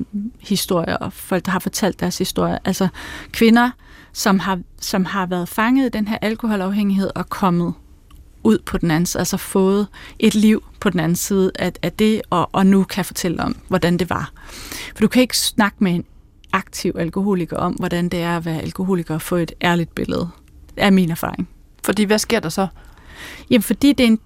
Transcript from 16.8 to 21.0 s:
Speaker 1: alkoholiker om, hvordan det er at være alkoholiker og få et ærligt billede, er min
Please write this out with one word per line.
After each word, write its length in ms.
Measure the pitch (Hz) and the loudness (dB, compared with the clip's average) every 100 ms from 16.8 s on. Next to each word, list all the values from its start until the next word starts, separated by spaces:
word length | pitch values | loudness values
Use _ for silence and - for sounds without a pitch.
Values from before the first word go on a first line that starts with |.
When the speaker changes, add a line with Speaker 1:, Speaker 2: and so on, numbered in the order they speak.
| 180 165 | -4 -2
Speaker 1:
alkoholiker 580 | 165 196 196 185 165 - | -4 -2 0 0 -2 -2
om, 160 | 180 | -2
hvordan 360 | - 175 175 175 | -2 -2 -2 -2
det 120 | 180 | -2
er 140 | 170 170 | -2 -2
at 80 | |
være 160 | 165 160 | -2 -4
alkoholiker 520 | 160 160 185 185 165 | -6 -4 -2 -2 -2
og 80 | 156 | -6
få 140 | - 180 | -2 -2
et 160 | 165 - | -2 -2
ærligt 320 | 180 170 165 | 0 0 -2
billede, 340 | - - - 175 - - - - - | -4 -4 -4 -4 -8 -20 -20 -14 0
er 140 | 202 | 4
min 200 | 190 | 4